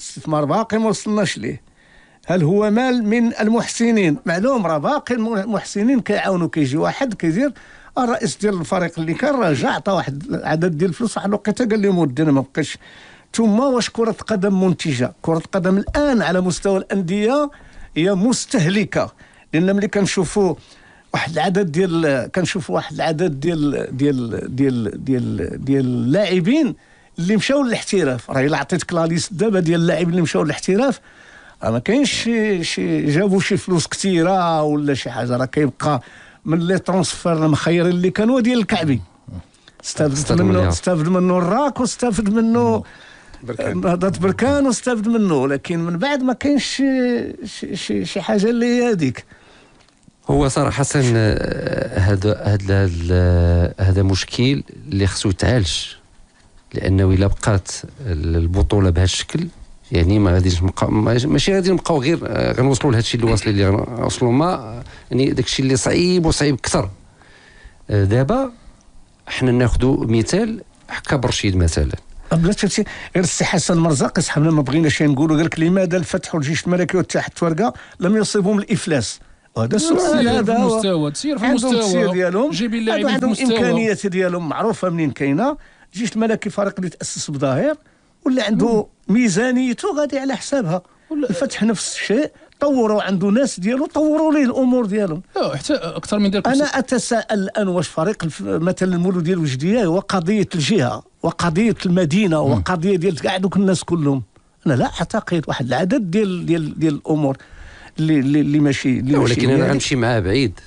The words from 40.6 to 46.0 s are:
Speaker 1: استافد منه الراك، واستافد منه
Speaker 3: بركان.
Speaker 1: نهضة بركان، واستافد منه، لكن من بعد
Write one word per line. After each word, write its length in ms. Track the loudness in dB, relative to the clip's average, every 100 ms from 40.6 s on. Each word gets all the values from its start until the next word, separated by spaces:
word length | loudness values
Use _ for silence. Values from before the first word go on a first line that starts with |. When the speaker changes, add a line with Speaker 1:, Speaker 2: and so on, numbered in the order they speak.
| 2
Speaker 1:
استافد 400 | 0 0 0 2
منه 300 | 2 2 2
الراك، 420 | 2 0 0 0
واستافد 480 | -4 -2 -2 0 0
منه 540 | 2 2 2 2 0 -4 -16 -20 -20 -20 -16
Speaker 3:
بركان. 380 | -10 -6 -4 -2
Speaker 1:
نهضة 380 | 0 0 0 0
بركان، 460 | 0 2 2 2 2
واستافد 420 | 0 -2 -2 0
منه، 400 | 2 2 2 0
لكن 300 | -2 -2 -4
من 200 | -4
بعد 240 | -2